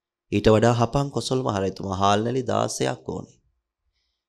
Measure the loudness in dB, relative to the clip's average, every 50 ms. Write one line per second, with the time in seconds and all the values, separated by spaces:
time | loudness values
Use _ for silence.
0 | _ _ _ _ _ _ -4 2 4 6 6 6 6 4 4 2 0 0 0 -2
1 | -2 -2 -4 -6 -4 -2 -4 -2 -2 -2 -2 -2 -2 -4 -4 -6 -8 -6 -2 0
2 | 2 2 2 2 0 -2 -4 -4 -4 -2 -2 -2 -2 -2 -2 -4 -4 -4 -4 -6
3 | -10 -10 -10 -10 -12 -14 _ _ _ _ _ _ _ _ _ _ _ _ _ _
4 | _ _ _ _ _